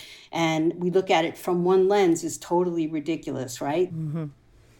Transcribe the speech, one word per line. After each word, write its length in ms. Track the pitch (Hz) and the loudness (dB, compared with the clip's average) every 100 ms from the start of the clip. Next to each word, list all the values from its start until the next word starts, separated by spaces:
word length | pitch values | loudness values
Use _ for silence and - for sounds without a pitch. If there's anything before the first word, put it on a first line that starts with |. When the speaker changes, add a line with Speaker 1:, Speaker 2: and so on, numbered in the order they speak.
| - - - | -20 -20 -10
Speaker 1:
and 420 | 165 165 160 160 175 | -2 0 2 0 0
we 120 | 175 | 0
look 220 | 190 185 | 0 4
at 140 | 170 165 | 2 2
it 120 | - | -4
from 260 | - 180 | -2 0
one 240 | 175 190 185 | 4 4 4
lens 360 | 208 180 165 | 4 4 2
is 160 | 165 - | -2 -10
totally 480 | - 175 180 170 156 | -2 0 0 -2 -2
ridiculous, 760 | 160 160 160 143 131 127 - | -4 -4 -6 -4 -6 -8 -6
right? 320 | 143 160 180 | -4 0 0
Speaker 2:
Mm-hmm. 320 | 160 156 160 151 - _ _ _ | -2 -6 -6 -8 -12 _ _ _